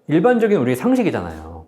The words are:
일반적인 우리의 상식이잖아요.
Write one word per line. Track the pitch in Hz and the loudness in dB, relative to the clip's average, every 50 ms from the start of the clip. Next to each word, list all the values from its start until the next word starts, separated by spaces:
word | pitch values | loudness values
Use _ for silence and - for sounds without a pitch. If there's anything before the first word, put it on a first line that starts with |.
| _ | _
일반적인 | - 143 165 185 247 254 233 220 220 208 170 | -2 0 2 4 4 2 4 2 2 2 2
우리의 | 123 123 127 | 2 0 0
상식이잖아요. | 120 - 240 262 254 233 165 120 107 90 85 80 78 78 80 82 82 82 | 0 0 0 0 2 0 0 -2 -4 -6 -8 -12 -14 -16 -16 -18 -18 -20